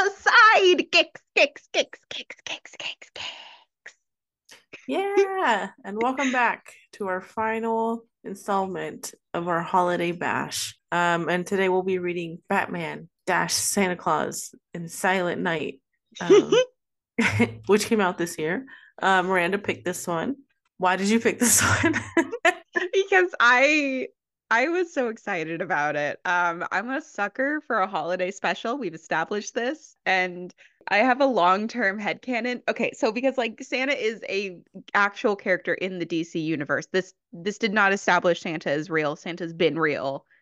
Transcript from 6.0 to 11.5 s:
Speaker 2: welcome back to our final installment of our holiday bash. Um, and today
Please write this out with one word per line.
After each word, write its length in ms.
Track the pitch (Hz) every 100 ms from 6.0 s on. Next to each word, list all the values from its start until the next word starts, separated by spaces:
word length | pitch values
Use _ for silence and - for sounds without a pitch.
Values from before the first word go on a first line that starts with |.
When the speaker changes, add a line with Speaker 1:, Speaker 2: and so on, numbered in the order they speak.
Speaker 2:
welcome 300 | 233 262 269
back 440 | 254 233 180 - - _
to 160 | - 196
our 120 | 185
final 840 | 185 - 220 226 226 226 226 226 226 _
installment 920 | - 196 - 196 190 170 156 - - - _
of 140 | 175 175
our 140 | 170
holiday 500 | 170 190 175 175 170
bash. 680 | 175 139 117 143 - - - _
Um, 360 | 170 175 170 160
and 160 | 175
today 240 | 175